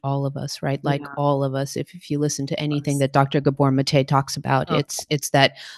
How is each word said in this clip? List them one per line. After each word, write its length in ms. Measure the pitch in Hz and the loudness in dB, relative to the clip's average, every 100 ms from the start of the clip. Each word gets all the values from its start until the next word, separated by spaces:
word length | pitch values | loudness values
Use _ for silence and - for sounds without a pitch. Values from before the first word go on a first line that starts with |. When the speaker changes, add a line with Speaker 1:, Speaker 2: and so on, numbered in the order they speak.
| 139 | -4
Speaker 1:
all 200 | 139 139 | -2 -2
of 120 | 139 | -4
us, 240 | 143 - | -8 -6
right? 200 | 147 139 | -4 -2
Like, 200 | 143 143 | -2 -4
Speaker 2:
Yeah. 120 | 143 143 | -4 -2
Speaker 1:
all 260 | 143 139 | 0 2
of 100 | 139 | 0
us, 220 | 135 139 - | -2 -4 -6
if, 180 | - | -8
if 160 | 175 - | -12 -6
you 80 | 147 | -2
listen 300 | 147 - 139 | -2 -2 -4
to 100 | 160 | -4
anything 360 | 151 147 147 | -2 -2 -2
Speaker 2:
Yes. 60 | 143 | 0
Speaker 1:
that 100 | 135 | 2
Doctor 300 | 139 139 147 | 4 4 2
Gabor 300 | 143 139 139 | 0 2 2
Mate 360 | 135 139 143 135 | 4 2 2 4
talks 300 | 139 139 147 | 2 0 -6
about, 300 | 127 135 151 | 0 0 2
Speaker 2:
Oh. 60 | 156 | -2
Speaker 1:
it's, 280 | - - - | -2 -8 -6
it's 220 | 147 - | -4 2
that 200 | 139 135 - | 4 4 2
Speaker 2:
Yep. 40 | - | -18